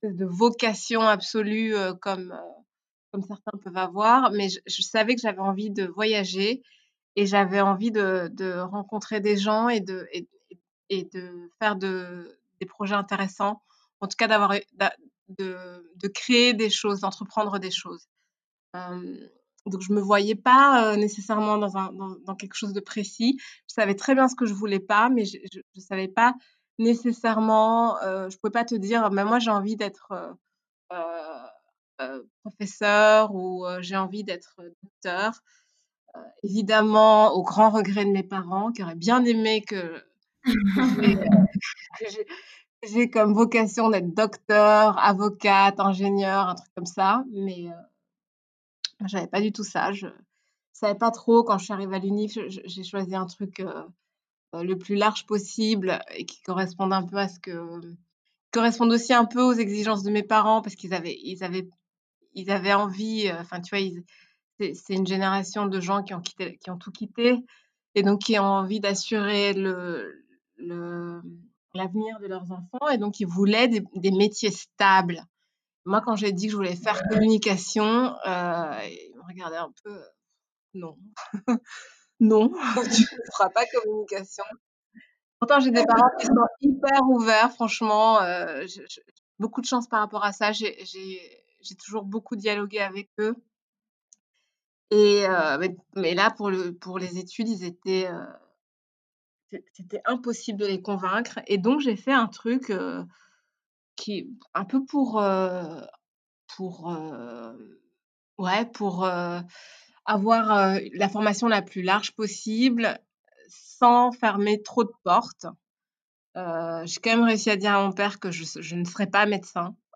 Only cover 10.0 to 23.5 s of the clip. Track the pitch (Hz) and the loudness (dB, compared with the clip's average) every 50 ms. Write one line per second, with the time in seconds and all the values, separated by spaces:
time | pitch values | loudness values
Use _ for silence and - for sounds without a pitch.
10 | 165 - - 180 175 - _ _ _ - 185 _ _ _ _ _ _ - 196 190 | -12 -12 -12 -12 -12 -14 _ _ _ -20 -20 _ _ _ _ _ _ -6 -6 -6
11 | 180 - - 185 180 180 180 175 175 175 _ - 226 214 208 190 190 190 185 185 | -6 -8 -12 -14 -14 -14 -16 -18 -20 -18 _ -4 -2 -2 -2 -2 -4 -4 -4 -6
12 | 180 180 180 180 170 - - _ _ _ _ - 190 185 _ - 208 196 208 202 | -8 -10 -14 -16 -16 -18 -20 _ _ _ _ -14 -14 -12 _ -8 -6 -2 -2 -2
13 | 196 196 202 196 196 190 190 - 202 202 220 226 _ _ _ _ _ _ _ - | -2 -2 -4 -4 -4 -4 -4 -4 -4 -4 -4 -6 _ _ _ _ _ _ _ -12
14 | 196 196 - - 226 220 220 214 202 196 196 202 - _ _ 185 196 180 - - | -10 -8 -4 -2 0 2 4 4 4 2 0 -2 -4 _ _ -2 -2 -2 -2 -6
15 | _ 131 _ _ _ - 190 - 196 185 185 180 185 180 180 180 - _ _ 185 | _ -20 _ _ _ -18 -12 -10 -8 -8 -8 -10 -14 -18 -20 -20 -20 _ _ -10
16 | 196 196 196 - - - 247 240 240 247 240 208 226 208 202 - - 208 202 196 | -8 -8 -8 -6 -2 2 4 4 4 4 4 2 0 -2 -2 -2 -2 -2 -2 -2
17 | 202 190 190 - 208 196 - 220 214 208 196 196 190 185 180 - - 180 170 170 | -4 -6 -6 -8 -12 -8 -4 -4 -4 -2 -4 -6 -6 -6 -8 -8 -8 -10 -16 -18
18 | _ _ _ _ _ _ _ _ _ _ _ _ _ _ - 180 180 180 180 180 | _ _ _ _ _ _ _ _ _ _ _ _ _ _ -16 -14 -12 -12 -12 -12
19 | 180 - 190 - - - _ _ _ _ _ _ - 202 190 185 190 185 208 208 | -12 -12 -14 -16 -18 -20 _ _ _ _ _ _ -12 -8 -8 -6 -2 0 0 0
20 | 196 196 208 202 202 208 220 202 - 254 254 262 277 277 269 240 226 214 208 208 | 2 4 4 4 4 2 -2 0 4 6 8 8 10 8 8 6 4 4 2 2
21 | 208 208 208 - 196 - 220 214 214 208 214 214 208 196 196 196 190 190 - 190 | 0 0 -2 -4 -6 -4 -2 0 0 0 0 0 0 -2 -4 -4 -6 -6 -8 -12
22 | 196 190 190 - - 190 190 190 202 196 - - - 202 196 202 196 - - 214 | -12 -12 -14 -14 -12 -12 -12 -12 -12 -14 -12 -8 -8 -6 -6 -8 -8 -8 -8 -8
23 | 202 - - - 226 240 269 262 - - | -8 -8 -6 -2 0 0 0 0 -4 -16